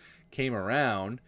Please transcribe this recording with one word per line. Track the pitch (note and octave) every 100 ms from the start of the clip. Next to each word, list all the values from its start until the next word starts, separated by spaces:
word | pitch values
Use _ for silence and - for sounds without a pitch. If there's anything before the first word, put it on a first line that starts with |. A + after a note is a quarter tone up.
| - - -
came | - C3
around, | A2 F#2+ C3+ C3+ G2+ G2 B2